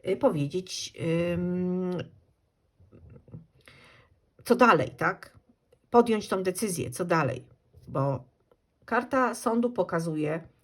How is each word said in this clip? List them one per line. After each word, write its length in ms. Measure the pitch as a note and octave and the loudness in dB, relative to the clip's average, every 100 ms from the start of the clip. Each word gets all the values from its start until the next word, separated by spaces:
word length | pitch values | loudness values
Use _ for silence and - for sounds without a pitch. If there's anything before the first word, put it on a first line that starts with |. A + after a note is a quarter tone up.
| - | -2
y, 100 | A3 | 2
powiedzieć, 760 | C4+ E3 C#3+ F3+ F#3 - - - E3 E3 F3 | 2 2 -2 -4 -8 -10 -12 -6 -2 0 0
ym, 640 | F3 F3+ F3+ F3+ F3+ F3+ F3+ E3 - _ _ _ _ _ _ - - - - - D#3+ - _ - - - - _ _ _ _ - | -2 -2 -2 -2 -2 -4 -6 -8 -16 _ _ _ _ _ _ -20 -20 -20 -20 -18 -20 -20 _ -20 -20 -20 -20 _ _ _ _ -2
co 100 | A#3+ | 6
dalej, 340 | A#3 E3+ - - | 8 6 2 -2
tak? 400 | E3 F#3+ - - _ _ _ _ _ | -2 -2 -12 -20 _ _ _ _ _
Podjąć 380 | A#3+ A#3 G#3+ G#3 | 4 6 0 0
tą 160 | F#3+ | -2
decyzję, 480 | F#3 F3+ G#3+ E3+ - | -2 -2 -4 -2 -6
co 140 | - F3 | -6 0
dalej, 400 | E3 C#3+ - - _ _ - - | 2 2 -4 -12 _ _ -20 -8
bo 360 | C3+ C#3 B2+ - _ _ _ _ _ - | -4 -2 -4 -10 _ _ _ _ _ -4
karta 500 | A#3 A#3+ C4+ B3 A#3+ | -2 0 0 0 0
sądu 340 | A#3 A#3 A#3+ | 0 0 0
pokazuje 720 | A#3+ F3+ E3+ E3 D#3 D3+ D#3+ - _ | -2 -2 -2 -2 -2 -2 -4 -8 _